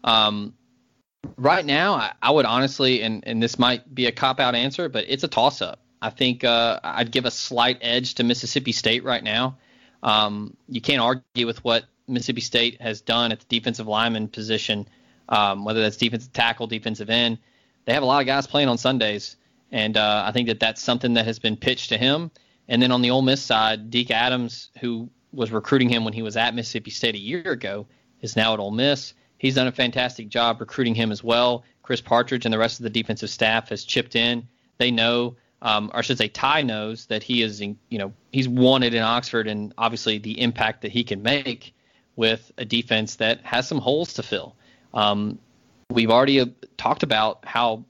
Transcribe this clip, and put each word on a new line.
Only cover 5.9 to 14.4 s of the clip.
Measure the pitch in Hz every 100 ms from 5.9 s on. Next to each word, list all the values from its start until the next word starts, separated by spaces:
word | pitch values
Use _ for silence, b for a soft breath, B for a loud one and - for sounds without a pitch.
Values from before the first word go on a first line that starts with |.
| _
I | 110
think, | - 127 123
uh, | 127 117 117 104
I'd | - - 120
give | 123
a | 131
slight | - - 120 120 123
edge | 120 120 127
to | -
Mississippi | 120 120 - 147 135
State | 113 110 120
right | 131 123
now. | 107 107 131 131 b b b b
Um, | - 107 107 104 104 - -
you | 123
can't | 120 143
argue | 117 127 _ 123 117
with | 113
what | 120 117 - _ -
Mississippi | 123 117 120
State | - 123 117 -
has | 120 107
done | - 117 120
at | 110
the | _
defensive | 117 120 110 110
lineman | 107 117 113 107
position, | -